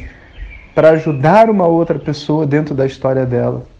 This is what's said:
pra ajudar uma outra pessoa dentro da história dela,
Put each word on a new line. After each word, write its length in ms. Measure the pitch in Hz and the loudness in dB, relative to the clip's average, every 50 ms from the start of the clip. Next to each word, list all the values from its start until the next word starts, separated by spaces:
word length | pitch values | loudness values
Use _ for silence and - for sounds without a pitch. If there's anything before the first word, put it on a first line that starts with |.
| - - - - - - - - - - - - - - - | -10 -16 -20 -20 -20 -20 -20 -20 -18 -18 -18 -20 -16 -8 0
pra 180 | 156 147 208 | 4 4 4
ajudar 580 | 165 156 - 165 143 131 139 160 190 220 226 226 | 4 4 0 -4 -4 0 2 4 4 4 4 4
uma 180 | 214 196 175 | 2 0 2
outra 320 | 170 165 165 165 165 160 147 | 2 2 0 0 -2 -4 -6
pessoa 480 | - 156 147 - - - 151 160 156 | -4 -8 -8 -8 -4 -4 -2 -2 -2
dentro 260 | 139 143 151 151 147 143 | 0 0 -2 -2 -2 -4
da 120 | 131 135 | -4 -4
história 400 | 135 - - - 131 131 131 131 | -4 -4 -4 -4 -2 -2 -2 -2
dela, 400 | 123 123 120 120 123 127 127 - - _ | -2 -2 -2 -2 -2 -6 -8 -12 -16 _